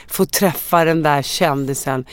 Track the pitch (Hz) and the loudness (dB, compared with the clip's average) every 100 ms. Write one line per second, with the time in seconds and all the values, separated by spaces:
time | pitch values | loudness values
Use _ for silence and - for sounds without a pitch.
0 | - - 190 - 190 - - 170 160 165 | -10 -2 -2 2 0 0 0 2 4 2
1 | 151 143 131 - 170 139 135 135 143 131 | 2 2 0 0 0 0 -4 -4 -4 -4
2 | 131 | -6